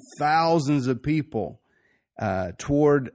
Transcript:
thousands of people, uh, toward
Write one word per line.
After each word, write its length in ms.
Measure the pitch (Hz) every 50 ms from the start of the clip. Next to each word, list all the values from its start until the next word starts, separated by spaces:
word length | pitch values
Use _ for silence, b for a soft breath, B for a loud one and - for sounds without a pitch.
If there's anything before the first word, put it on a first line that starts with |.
| - - -
thousands 680 | - 147 151 160 160 165 165 170 165 131 143 147 139 123
of 160 | 131 127 - -
people, 560 | 147 160 156 135 - - 110 92 69 - - _ _ _ _ _ _ _ _ _ _ _
uh, 360 | - 107 101 92 95 92 87 -
toward 540 | - - - 143 147 151 147 143 139 127 -